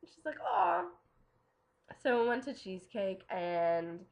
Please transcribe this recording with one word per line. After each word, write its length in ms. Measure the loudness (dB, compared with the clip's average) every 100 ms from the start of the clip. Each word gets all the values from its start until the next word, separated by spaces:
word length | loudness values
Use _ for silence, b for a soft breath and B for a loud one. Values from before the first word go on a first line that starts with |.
And 100 | -20
she's 120 | -10 -8
like, 140 | -6
Aw. 440 | -2 4 4 2 -2 -10 _ _ _ _ _ _ _ _ _ -6
So 200 | 0 2
we 60 | 4
went 160 | 2 -2
to 80 |
Cheesecake, 680 | -10 -8 -10 -10 -4 -2 -2 -6
and 720 | -4 -2 2 2 2 0 -8 -12